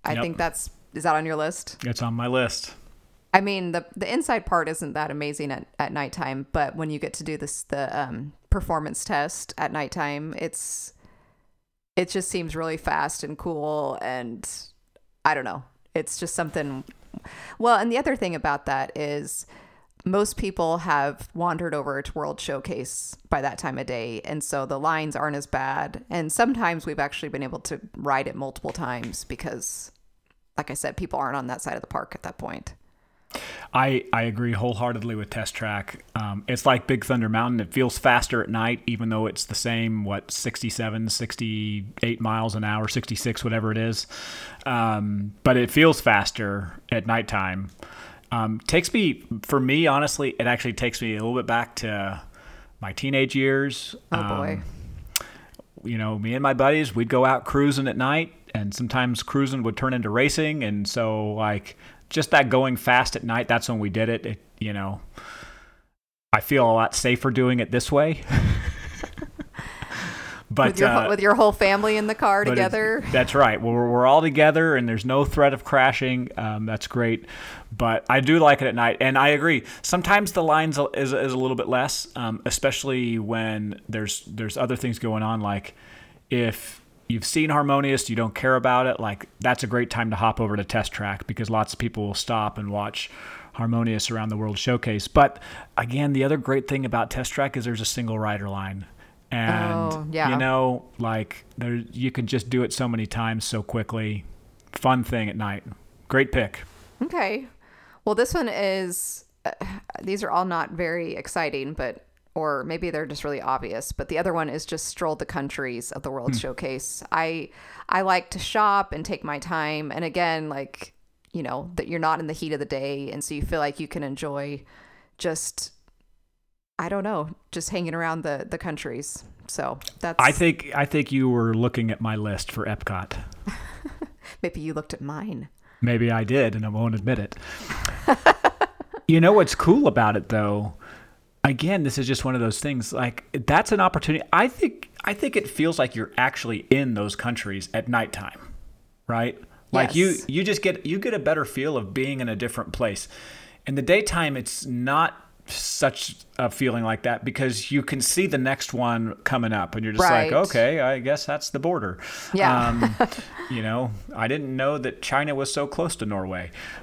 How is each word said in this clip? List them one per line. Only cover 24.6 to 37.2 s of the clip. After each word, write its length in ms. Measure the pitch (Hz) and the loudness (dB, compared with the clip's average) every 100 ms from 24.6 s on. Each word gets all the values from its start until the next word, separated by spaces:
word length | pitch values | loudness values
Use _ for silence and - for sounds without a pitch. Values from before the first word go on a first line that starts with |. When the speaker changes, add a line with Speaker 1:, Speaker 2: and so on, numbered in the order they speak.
| 135 | -2
Speaker 1:
the 140 | 139 | -2
lines 340 | 156 156 156 | 0 0 -2
aren't 220 | - 151 143 | -2 -2 -4
as 100 | 143 | -4
bad. 600 | 139 135 139 143 - - | -4 -2 -4 -4 -8 -6
And 220 | 170 156 | -4 -2
sometimes 540 | - 240 233 180 165 160 | 2 2 2 0 -2 -6
we've 140 | 147 | -4
actually 280 | 143 - 151 | -4 -4 -8
been 140 | 139 | -6
able 160 | 131 143 | -6 -8
to 220 | - 151 - - | -8 -10 -10 -6
ride 280 | 143 135 131 | 0 0 0
it 80 | - | -6
multiple 360 | 135 - 143 | -10 -8 -8
times 540 | - 127 120 117 - - | -6 -6 -6 -8 -10 -10
because, 640 | 127 160 117 - - - _ _ _ _ _ _ - | -10 -8 -8 -8 -10 -14 _ _ _ _ _ _ -8
like 140 | 151 | -6
I 20 | |
said, 220 | 135 139 - | -6 -6 -6
people 240 | 180 - | -4 -4
aren't 160 | 135 139 | -2 -4
on 120 | 123 | -6
that 140 | 127 | -8
side 140 | - - | -6 -8
of 60 | |
the 60 | - | -6
park 260 | - - - | -8 -8 -12
at 80 | |
that 140 | - - | -12 -10
point. 380 | - - - - _ _ _ _ _ - - - - | -12 -10 -14 -18 _ _ _ _ _ -14 -12 -14 -2
Speaker 2:
I, 320 | 127 135 127 - | 2 4 2 0
I 100 | 113 | 0
agree 300 | 117 107 120 | 0 -2 -2
wholeheartedly 640 | 101 123 110 120 113 117 107 | 0 -2 0 -2 -2 -4 -6
with 140 | 101 | -6
Test 240 | 110 104 | -6 -8
Track. 500 | - 110 101 - - - 117 | -6 -4 -4 -6 -14 -10 -6
Um, 300 | 107 101 - | -4 -6 -4
it's 180 | 123 143 | 2 4
like 220 | 123 - | 4 4
Big 160 | 127 - | 0 2
Thunder 240 | 123 | 0